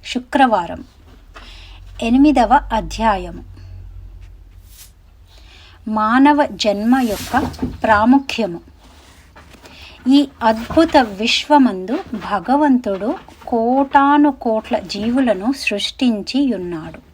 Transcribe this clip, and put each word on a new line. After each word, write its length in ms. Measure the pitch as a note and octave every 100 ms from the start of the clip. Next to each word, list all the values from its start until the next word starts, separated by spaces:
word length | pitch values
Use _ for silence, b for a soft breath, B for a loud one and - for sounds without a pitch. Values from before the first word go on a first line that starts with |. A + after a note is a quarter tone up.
| -
శుక్రవారం, 720 | B3 B3+ C#4+ C4 G#3 E3+ F3+ - _ - - - - B B B B - -
ఎనిమిదవ 580 | A#3 B3+ D4 B3+ G#3+ C4+ -
అధ్యాయము. 720 | A3 E3+ G#3 A3 G3 F3 F3 - - b b b - - - - - - - - - - _ - _ - b b b b b -
మానవ 580 | G#3+ G#3+ B3 C#4 D4 C#4 F#3+
జన్మ 380 | G#3+ G3+ A3 C4
యొక్క 420 | A#3+ F#3+ - B3 C#4 - B3 -
ప్రాముఖ్యము. 800 | A#3+ G#3 A3+ C#4 C#4 - G3+ E3+ - _ - - - - _ - - B B B B B B3
ఈ 200 | C#4 C#4 -
అద్భుత 540 | A3+ A3+ - D#4 E4 D4+
విశ్వమందు 1000 | A#3 G3 A3+ - - D4 B3 F#3+ F#3 D4 F#4+ A3 E3+
భగవంతుడు 880 | G3+ F3 C#4 D4+ B3 A3 G3 G#3 F#4 - - -
కోటాను 840 | A#3 A3+ C4 C#4 C#4+ C#4 D4 D4
కోట్ల 480 | C#4 A#3 A3 A3 A3+
జీవులను 760 | F#3 G3+ A3 B3 B3+ F#3+ G#3
సృష్టించి 1040 | C#4 - G3+ - - B3+ G#3+ F#3+ B3+ C#4
ఉన్నాడు. 460 | G3+ F3+ E3 E3 E3 -